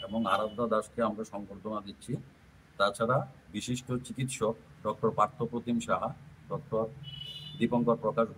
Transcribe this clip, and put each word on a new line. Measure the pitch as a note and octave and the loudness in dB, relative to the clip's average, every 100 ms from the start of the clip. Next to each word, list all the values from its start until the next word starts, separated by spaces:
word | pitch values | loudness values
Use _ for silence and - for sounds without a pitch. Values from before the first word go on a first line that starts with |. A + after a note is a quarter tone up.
এবং | G2 A2 A2+ | -4 0 2
আরাধ্যা | G2 G#2+ G#2+ A#2 | 2 2 0 2
দাসকে | G#2+ - - | 2 0 0
আমরা | A2+ G#2 | 0 0
সংবর্ধনা | A2 G2+ G2+ G2 A2 G#2+ | -6 -8 -10 -8 -6 -6
দিচ্ছি। | G2 - - B2+ - - - - - - | -6 -10 -6 -6 -6 -20 -20 -20 -8 2
তাছাড়া | G2+ - A2+ C3 - - - | 2 4 2 2 0 -10 -10
বিশিষ্ট | G#2 - B2 - | -6 -2 -2 -2
চিকিৎসক | B2 - G#3 C3 - G#2+ A#2 - - | -4 -4 -4 -4 0 0 0 -8 -6
ডক্টর | A2 - A2+ | -4 0 2
পার্থপ্রতিম | G#2+ G#2+ - A#2 A#2+ A#2+ A#2 | 4 2 2 -2 -2 0 0
সাহা, | A2+ F#2 A#2 - - - - | 2 0 0 -4 -14 -16 -6
ডক্টর | G2 - A2 A2+ - - - - - - - | -6 -2 0 0 -4 -14 -12 -12 -12 -10 0
দীপঙ্কর | A#2 A#2+ A#2 A2+ | 2 4 4 2
প্রকাশ | G#2+ A#2 A2+ | 2 2 2